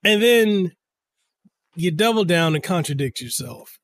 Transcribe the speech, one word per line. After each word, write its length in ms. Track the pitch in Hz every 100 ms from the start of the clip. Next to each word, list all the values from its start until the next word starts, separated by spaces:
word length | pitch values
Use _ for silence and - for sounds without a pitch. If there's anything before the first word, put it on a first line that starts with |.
and 160 | 202 214
then 520 | 233 240 220 202 185 _ _ _ _ _ _ _ _ _ _ -
you 160 | 175
double 320 | 156 220 220
down 300 | 185 170 165
and 100 | 156
contradict 560 | - 180 151 139 139 -
yourself. 580 | 120 - 123 117 - -